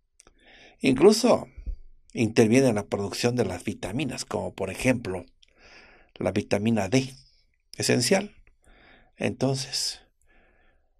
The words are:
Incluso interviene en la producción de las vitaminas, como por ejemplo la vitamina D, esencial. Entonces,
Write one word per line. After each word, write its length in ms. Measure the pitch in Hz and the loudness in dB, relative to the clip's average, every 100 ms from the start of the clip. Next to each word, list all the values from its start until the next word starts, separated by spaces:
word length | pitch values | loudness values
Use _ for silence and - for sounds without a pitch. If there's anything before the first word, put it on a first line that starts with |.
| _ _ - _ _ - - _ | _ _ -20 _ _ -20 -20 _
Incluso 680 | - 127 185 214 240 - - - - - - - - | 0 6 6 6 2 2 -2 -12 -10 -10 -14 -20 -12
interviene 560 | - 110 117 110 123 135 | -2 2 4 6 6 4
en 60 | 104 | 0
la 100 | - | -4
producción 500 | 101 101 - 123 123 | -6 -6 -2 -2 0
de 80 | |
las 220 | 98 87 - | -4 -4 -10
vitaminas, 580 | 101 95 117 160 160 | -10 -8 -6 -6 -8
como 300 | - 98 92 | -8 -6 -6
por 160 | - 95 | -6 -8
ejemplo 560 | 92 127 123 92 92 - _ _ _ - - - - _ - | -2 -2 -2 -4 -8 -10 _ _ _ -20 -20 -20 -20 _ -4
la 160 | 90 | -2
vitamina 560 | 101 - 101 110 110 95 | -2 0 0 2 0 2
D, 260 | 131 131 - _ _ _ _ _ - | 0 0 -12 _ _ _ _ _ -6
esencial. 580 | 120 123 123 196 208 - - _ - - - - _ _ | 0 0 2 0 0 -14 -20 _ -20 -20 -20 -20 _ _
Entonces, 840 | 107 120 131 135 - - - - _ _ _ _ _ _ _ _ _ _ | -4 -2 -2 -2 -6 -6 -8 -10 _ _ _ _ _ _ _ _ _ _